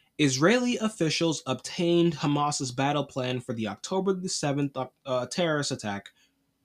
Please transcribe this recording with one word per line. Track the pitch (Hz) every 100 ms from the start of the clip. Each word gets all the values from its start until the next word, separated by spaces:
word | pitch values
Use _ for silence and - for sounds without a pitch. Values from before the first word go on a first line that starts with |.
| _ -
"Israeli | 147 127 170 247 247 233
officials | 214 - 160 - 165 147 131
obtained | 127 - - 170 170 170 143
Hamas's | 147 147 147 - 131
battle | 123 139 147
plan | 139 135 127 127
for | -
the | 113 107
October | - - 190 190
the | 185 185
seventh, | - 147 139 143 131 127 _
uh, | - 127 123
terrorist | - 170 147 139
attack | 131 107 98 - _ _ _ _ _